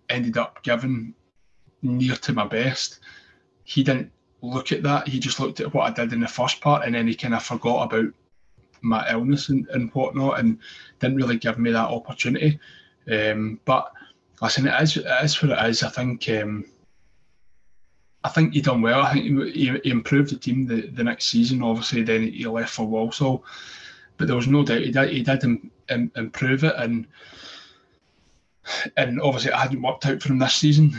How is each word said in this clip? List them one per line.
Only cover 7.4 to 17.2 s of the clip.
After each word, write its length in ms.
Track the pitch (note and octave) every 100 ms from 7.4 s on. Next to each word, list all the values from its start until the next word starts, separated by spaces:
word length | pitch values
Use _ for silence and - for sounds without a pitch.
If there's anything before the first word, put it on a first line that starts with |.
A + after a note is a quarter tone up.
| - A2+ A#2 B2 A#2+
about 180 | A2+ G#2+ - _ _ _ _ _ _
my 260 | A#2 A2+ -
illness 380 | A2+ B2+ C#3+ -
and, 180 | C3+ -
and 240 | B2 A#2
whatnot, 460 | C3 C3 C#3 C3+ C3
and 180 | A#2 A2 - - - -
didn't 180 | C3 C3+
really 200 | B2+ A#2
give 220 | A#2 A2+
me 120 | A#2
that 180 | A2+ A2+
opportunity. 680 | A#2 - - - C3 D3+ D3+ - - _ _ -
Um, 480 | A2 G#2+ G#2+ G#2+ A2 -
but 280 | C3 - - - _ _ _
listen, 240 | A#2 - C3+
it 160 | B2+
is, 160 | D#3 -
it 80 | - B2+
is 160 | D3+ -
what 80 | D3+
it 180 | B2 A2+
is. 140 | A2+
I 60 | A#2
think, 380 | - B2+ A#2+ -
um, 360 | A2 G#2+ G#2+ G#2 _ _ _ _ _